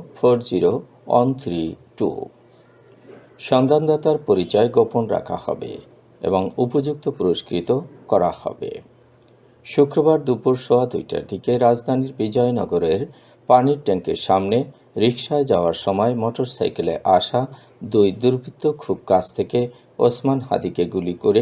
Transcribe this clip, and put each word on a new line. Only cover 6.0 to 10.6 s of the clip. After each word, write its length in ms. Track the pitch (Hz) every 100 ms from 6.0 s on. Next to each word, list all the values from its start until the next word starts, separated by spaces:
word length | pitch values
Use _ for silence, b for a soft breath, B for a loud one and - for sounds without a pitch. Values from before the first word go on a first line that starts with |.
| _ _
এবং 200 | 87 95 98 -
উপযুক্ত 480 | 123 147 139 147 156
পুরস্কৃত 600 | - 90 85 - 87 - 131 175 - -
করা 240 | 101 87 78
হবে। 280 | - - - - - _ _ _ _ _ _ _ -
শুক্রবার 520 | - 143 160 151 156 135
দুপুর 300 | 117 135
সোয়া 280 | 127